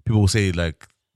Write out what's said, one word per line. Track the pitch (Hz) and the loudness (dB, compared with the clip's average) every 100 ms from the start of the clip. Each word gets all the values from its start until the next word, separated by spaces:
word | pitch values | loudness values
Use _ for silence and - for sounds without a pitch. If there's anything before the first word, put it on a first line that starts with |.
people | - 107 | -2 2
will | 98 | 2
say, | 110 98 | 2 -2
like, | 85 82 - - _ _ | -2 -6 -8 -20 _ _